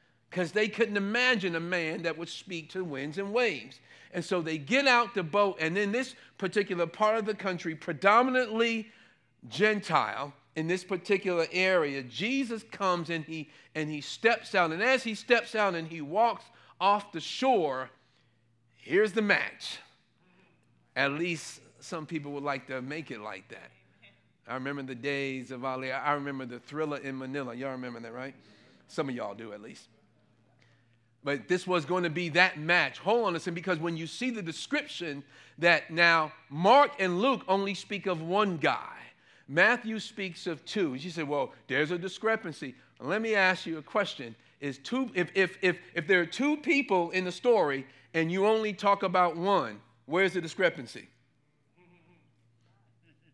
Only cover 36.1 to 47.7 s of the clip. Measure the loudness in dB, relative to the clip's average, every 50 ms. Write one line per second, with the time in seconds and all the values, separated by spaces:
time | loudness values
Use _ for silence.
36.1 | 6 6 4 0 -6 -16 -18 _ -6 2 6 8 10 10 8 6 4 0 0 0
37.1 | 2 2 2 2 2 0 0 0 0 2 2 -2 -4 -8 -8 -8 -8 -4 -2 -2
38.1 | -4 -2 -2 0 2 2 2 2 0 2 2 0 0 0 -6 -10 -14 -16 -18 -20
39.1 | -20 _ _ _ _ _ _ -2 2 4 6 6 4 2 -2 -6 -6 -6 -8 -10
40.1 | -10 -8 -8 -8 -8 -8 -6 -6 -6 -8 -10 -6 -2 0 0 0 0 -4 -8 -8
41.1 | -6 -6 -4 -2 0 -2 -2 -2 -6 -16 _ -2 0 0 2 2 0 -4 -4 -8
42.1 | -8 -4 -2 0 0 0 -4 -10 -10 -10 -12 -12 -12 -16 _ _ _ _ -6 -4
43.1 | -2 -2 0 0 2 4 4 4 4 0 -2 -6 -6 -8 -8 -2 -2 0 0 0
44.1 | -4 -10 -12 -12 -14 -16 _ _ _ _ -8 -8 -8 -8 -8 -4 -2 -2 -2 -2
45.1 | 0 -2 -2 0 2 2 2 2 0 0 0 0 0 0 -8 -8 -8 -8 2 4
46.1 | 4 4 4 0 -2 -2 0 0 0 0 0 0 0 0 2 2 2 2 2 0
47.1 | -2 -2 -2 -2 -6 0 4 4 6 6 4 2